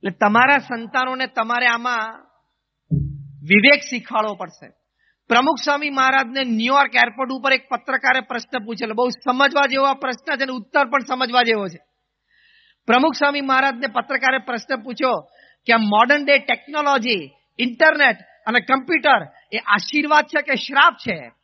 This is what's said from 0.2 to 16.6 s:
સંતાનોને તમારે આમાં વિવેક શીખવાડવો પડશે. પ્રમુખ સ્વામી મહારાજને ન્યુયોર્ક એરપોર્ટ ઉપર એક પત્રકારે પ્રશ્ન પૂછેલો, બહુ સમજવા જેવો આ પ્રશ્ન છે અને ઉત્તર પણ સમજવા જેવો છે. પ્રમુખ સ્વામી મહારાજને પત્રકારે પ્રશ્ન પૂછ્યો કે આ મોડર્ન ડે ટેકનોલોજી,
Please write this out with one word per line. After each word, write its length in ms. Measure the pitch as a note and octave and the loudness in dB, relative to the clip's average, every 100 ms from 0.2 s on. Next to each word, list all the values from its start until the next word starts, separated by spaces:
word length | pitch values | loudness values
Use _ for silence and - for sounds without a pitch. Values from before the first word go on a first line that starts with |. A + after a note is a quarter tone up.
| G#3 A3 C4 C#4+ | 2 4 4 4
સંતાનોને 680 | C4 A#3 A#3 B3+ B3+ B3+ B3+ | 0 -12 -6 -4 -4 -4 -6
તમારે 400 | B3+ A3+ A#3+ B3 | -4 -2 0 0
આમાં 600 | A#3 A#3+ A#3 A3 A3+ _ _ _ _ _ _ _ C#3+ - - - - | 0 -2 -4 -6 -12 _ _ _ _ _ _ _ -4 -4 -10 -18 -18
વિવેક 380 | C#3+ G3+ A#3+ C#4+ | 0 2 4 2
શીખવાડવો 540 | - A#3+ - A3+ G#3+ | -2 -12 -6 -4 -4
પડશે. 340 | G3 F#3 _ B2+ _ _ _ _ _ _ | -6 -14 _ -20 _ _ _ _ _ _
પ્રમુખ 280 | A#3 C4+ C#4+ | 2 2 -2
સ્વામી 260 | D4+ C#4+ D4 | -2 -2 -2
મહારાજને 540 | C4+ C4 C4+ A#3+ C4 | 0 2 2 -2 -6
ન્યુયોર્ક 500 | B3+ A3 A#3 C#4 C4+ | -4 -2 0 2 2
એરપોર્ટ 360 | B3 A#3+ A#3 C4 | 2 0 -2 -6
ઉપર 220 | C4 C4+ | -2 0
એક 160 | C4 _ | 0 _
પત્રકારે 520 | A#3+ - C#4 C4+ B3+ | -8 -4 -2 0 -2
પ્રશ્ન 440 | - A#3+ - C4 | -2 -10 -8 -10
પૂછેલો, 300 | G#3+ A3+ A3+ | -8 -8 -6
બહુ 140 | G#3+ B3 | -2 -2
સમજવા 580 | B3 - B3+ C#4 C#4+ C#4 | -2 -4 0 0 2 0
જેવો 180 | C4+ | 0
આ 100 | C4+ | 0
પ્રશ્ન 420 | C4+ C#4 B3 - C#4 | -2 -6 -8 -8 -6
છે 60 | |
અને 100 | C4+ | -6
ઉત્તર 320 | B3+ G3+ D4 | -8 -4 -2
પણ 140 | C4 C4+ | 0 -2
સમજવા 440 | B3 B3+ B3+ B3 | -4 -4 0 0
જેવો 240 | A#3+ A3 G3 | 2 0 -4
છે. 120 | E3+ _ _ _ _ _ _ _ _ _ _ - | -10 _ _ _ _ _ _ _ _ _ _ 2
પ્રમુખ 280 | A#3+ D#4 | 4 4
સ્વામી 260 | - C#4+ C#4+ | 2 0 0
મહારાજને 460 | C4+ C4 C#4 A#3+ C4+ | 0 0 0 -2 -6
પત્રકારે 520 | G3+ - C4 B3+ C4 | -6 -4 -2 0 -2
પ્રશ્ન 440 | C4+ A#3+ - C4 | -4 -10 -6 -8
પૂછ્યો 480 | A3+ A#3+ C4 G3+ - _ _ _ - | -8 -4 -2 -2 -6 _ _ _ 0
કે 60 | |
આ 40 | A3+ | 2
મોડર્ન 480 | G#3+ G#3 B3 D4 | 4 4 6 2
ડે 140 | C#4+ C#4 | 4 2
ટેકનોલોજી, 920 | C#4 A#3 | 2 -6